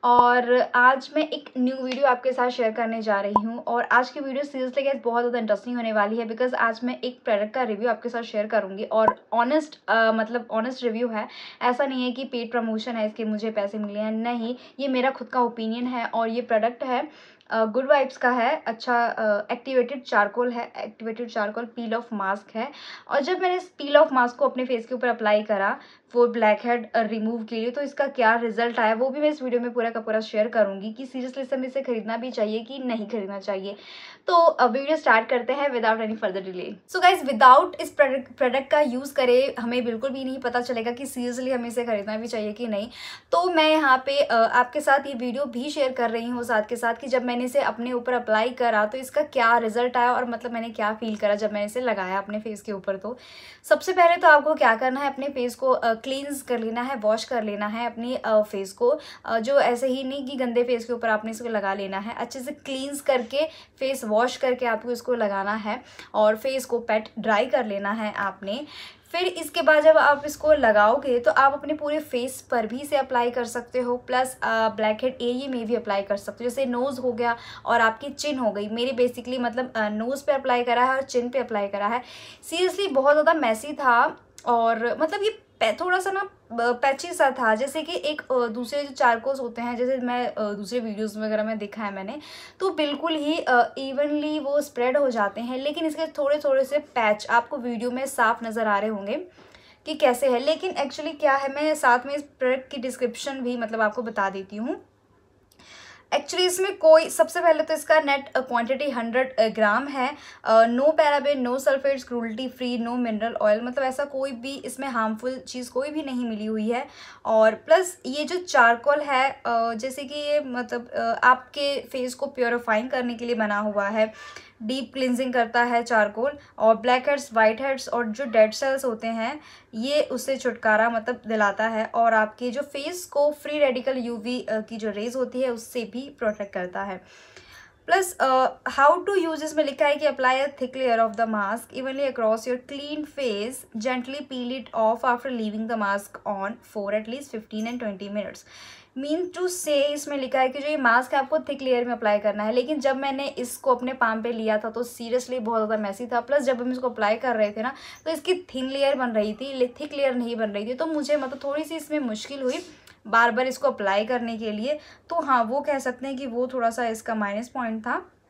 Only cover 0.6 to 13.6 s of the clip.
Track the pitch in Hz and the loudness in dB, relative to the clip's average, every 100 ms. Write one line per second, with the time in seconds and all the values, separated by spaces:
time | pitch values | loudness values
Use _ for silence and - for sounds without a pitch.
0.6 | - 247 247 269 - 311 311 - - 262 | 4 6 6 4 0 -2 -2 -4 -8 -2
1.6 | 254 262 254 254 277 247 262 254 247 247 | -2 0 -4 2 2 4 0 0 -2 0
2.6 | 226 220 233 226 214 202 202 208 220 233 | -2 0 -4 -4 -2 0 0 -2 -2 -6
3.6 | - - - 240 254 302 269 262 285 269 | -4 -2 2 2 2 -4 -6 -4 -6 -4
4.6 | 254 254 277 262 240 233 240 240 220 202 | -4 -2 -2 -2 -2 0 0 -2 0 -2
5.6 | 247 247 226 214 202 226 226 226 254 254 | -2 -4 -2 0 0 0 -4 -2 -2 2
6.6 | 233 226 247 247 254 247 - 208 214 262 | 0 0 -4 -4 -8 -6 -2 0 0 -2
7.6 | 240 208 240 220 240 233 233 214 214 220 | -2 -2 -2 -2 -4 -6 -6 -4 0 0
8.6 | 196 196 214 220 220 - - 226 240 302 | -2 -8 -2 4 4 2 -4 0 2 2
9.6 | 302 - - 220 226 226 214 240 220 220 | 0 -14 0 4 4 2 0 -4 -4 -4
10.6 | 240 254 247 220 247 220 240 - - - | -4 -4 -4 -2 -4 -4 -8 -12 -18 -2
11.6 | 233 247 277 262 247 240 269 247 233 240 | -2 0 0 0 -4 -4 -6 -6 -4 -4
12.6 | 226 220 220 226 214 214 214 214 220 220 | -2 -4 -4 -4 -4 -4 -4 -2 -4 -4